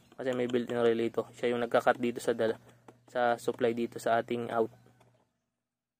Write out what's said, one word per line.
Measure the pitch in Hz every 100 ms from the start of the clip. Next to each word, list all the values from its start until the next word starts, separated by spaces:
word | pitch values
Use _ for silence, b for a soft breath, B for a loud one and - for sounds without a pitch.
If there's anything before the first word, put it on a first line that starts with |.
| - -
Kasi | 127 123
may | 123
built-in | 123 120 120
relay | 117 113 117
ito. | 117 110
Siya | - 120 120
yung |
nagka-cut | 120 127 127 120
dito | 123 117
sa | - 117
dala, | 113 113 b b b - _
sa | 127 120 117
supply | - 117 123
dito | 117 117 113
sa | 117 117
ating | 117 120 117
out. | 113 113 - _ _ _ _ _ _ _ _ _ _ _ _